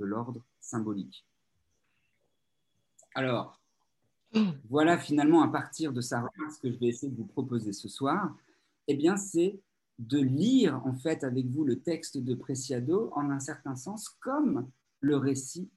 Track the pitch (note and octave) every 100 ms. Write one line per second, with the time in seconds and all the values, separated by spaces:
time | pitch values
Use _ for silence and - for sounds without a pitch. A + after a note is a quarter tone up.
0 | G2+ G#2+ A#2+ A#2 - _ - A#2 A2 G2+
1 | D2+ - _ _ _ _ _ _ _ _
2 | _ _ _ _ _ _ _ _ _ _
3 | _ C3 C3 A#2 - - _ _ _ _
4 | _ _ _ A3 G#3 C#3+ A#2 C3+ D#3 E3+
5 | B2+ D3 D3 E3 C3+ C#3+ - - D#3 B2
6 | A#2+ B2 A#2+ - D3+ - B2+ - A#2+ A#2+
7 | C#3+ A2+ G#2 - A#2+ A#2+ G#2 F#2+ G#2 -
8 | C#3 F3 F3+ - _ _ _ _ - C#3
9 | D#3 G3 - E3 F3+ G3+ - _ _ -
10 | A2+ C#3+ C3 C3+ G#3 C4 G3+ C3 C3 B2
11 | E3 D#3 C3+ B2+ B2+ C3+ D3+ A#2+ - E3
12 | - C#3 B2 B2 - B2+ B2+ B2+ B2 F#3
13 | A#3 - C#3+ C#3 C3+ D3+ D3 C3 F#3 G#3+
14 | - - - C#4 C#4+ C3+ B2+ - _ _
15 | C#3 C#3+ C3 C3+ - E3 F#3+